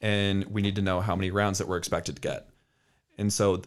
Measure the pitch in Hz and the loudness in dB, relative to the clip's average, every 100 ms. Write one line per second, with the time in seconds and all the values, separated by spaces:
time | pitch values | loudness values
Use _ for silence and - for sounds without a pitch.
0 | 107 101 101 98 - 107 101 101 95 90 | 0 2 2 0 0 0 0 0 0 0
1 | 98 90 92 98 104 92 80 90 - 85 | 0 0 0 2 0 0 -2 -4 -2 -4
2 | - 69 76 62 - _ _ _ _ _ | -4 -6 -6 -6 -10 _ _ _ _ _
3 | _ - 104 - 101 90 | _ -4 -2 2 2 2